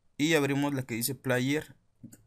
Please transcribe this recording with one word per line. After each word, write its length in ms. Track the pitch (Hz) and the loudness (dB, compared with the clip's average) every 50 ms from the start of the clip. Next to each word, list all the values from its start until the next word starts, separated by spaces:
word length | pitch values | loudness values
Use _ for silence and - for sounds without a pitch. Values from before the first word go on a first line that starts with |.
| _ _ _ | _ _ _
y 160 | - 147 160 | -2 0 2
abrimos 400 | 165 147 139 139 139 139 143 143 | 4 4 4 2 2 0 0 0
la 120 | 143 127 127 | -2 -4 -4
que 100 | - 117 | -4 -6
dice 200 | 117 120 139 127 | -4 -4 -4 -4
Player 640 | - - 131 123 127 127 135 147 151 - - - _ _ _ _ _ - - - _ _ | -4 -2 0 0 0 2 0 -2 -2 -4 -8 -20 _ _ _ _ _ -20 -20 -20 _ _